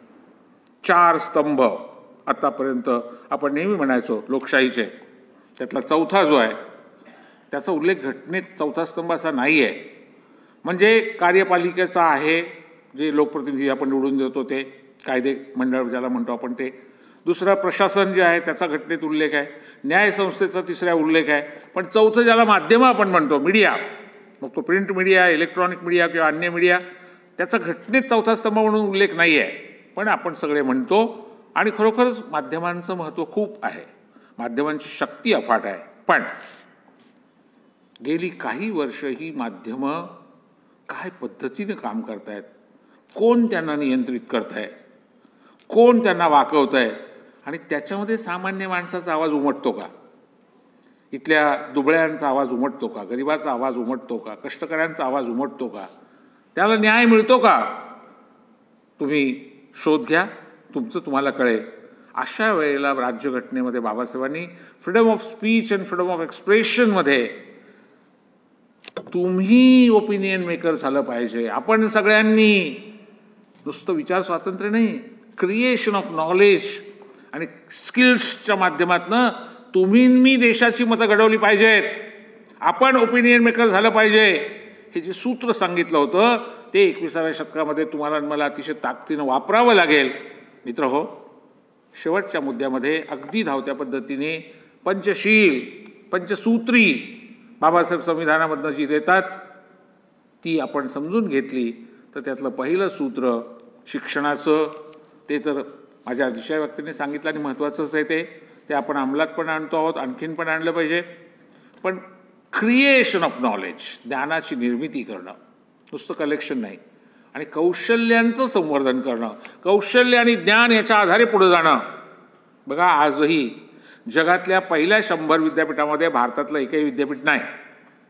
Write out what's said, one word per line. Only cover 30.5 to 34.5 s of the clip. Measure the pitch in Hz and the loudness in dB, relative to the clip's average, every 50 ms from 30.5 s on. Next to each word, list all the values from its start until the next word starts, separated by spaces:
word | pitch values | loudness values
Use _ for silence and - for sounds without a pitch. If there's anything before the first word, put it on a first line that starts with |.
| 147 147 139 | -2 -2 0
म्हणतो | 131 127 131 123 113 180 208 226 226 - - - - - - - _ - | 0 -2 -2 -2 0 2 2 2 0 -4 -10 -18 -20 -20 -20 -14 _ -2
आणि | - 196 214 208 - | -2 -2 -2 0 0
खरोखरच | 214 226 220 240 247 254 240 - - - | 0 0 2 2 2 0 0 -4 -8 -8
माध्यमांचं | 160 151 135 131 151 165 170 175 175 175 170 180 185 | -8 -8 -6 -6 -8 -6 -6 -6 -6 -6 -8 -8 -8
महत्त्व | 175 160 156 127 170 160 | -8 -8 -10 -8 -8 -8
खूप | 151 - 208 208 - - - - | -6 -4 -4 -4 -4 -6 -8 -10
आहे, | 110 101 - - - - _ _ _ _ _ _ _ _ - | -10 -10 -10 -18 -20 -20 _ _ _ _ _ _ _ _ -12
माध्यमांची | 117 120 | -10 -8